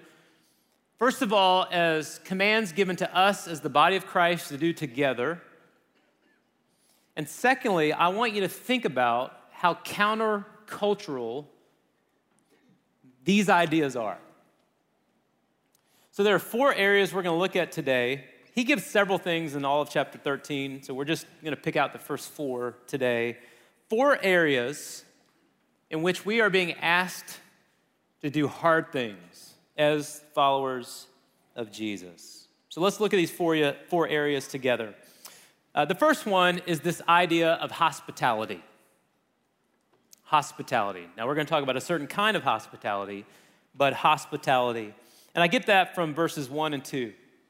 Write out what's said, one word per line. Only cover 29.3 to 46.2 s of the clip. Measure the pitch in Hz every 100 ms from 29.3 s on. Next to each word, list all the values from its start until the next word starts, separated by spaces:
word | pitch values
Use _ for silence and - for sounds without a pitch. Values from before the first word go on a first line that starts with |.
| - - _ _ -
as | 147 151 143 - -
followers | 151 139 135 135 127 120 - - _ _ _ _
of | - 110
Jesus. | 101 110 95 90 85 - - - _ _
So | 156
let's | 190 190
look | 208
at | 202
these | 165
four, | - 170 156 143 - -
four | 175 156
areas | 151 147 139 -
together. | 139 127 117 107 - - _ - - - _ _
Uh, | 143
the | 151
first | 185 302 294 220
one | 185 180 180 175
is | 160
this | 170 160 -
idea | 170 175 170 165
of | 165 147
hospitality. | - 165 - - - 135 110 107 90 - _ _ _ _ _ _ _ _ _ _ _ _ _ _ - -
Hospitality. | 151 143 - 120 120 101 92 85 107
Now, | 120
we're |
gonna | 147 147
talk | 156
about | 135 127
a |
certain | 123 165 143
kind | - 214 185
of |
hospitality, | 135 110 - - 113 101 101 101 104 - _ _ _
but | 135 139
hospitality. | 123 160 147 - 147 147 131 123 117 107 - _ _ _
And | -
I | 170
get | 247 -
that | 196 180
from | - 160
verses | 147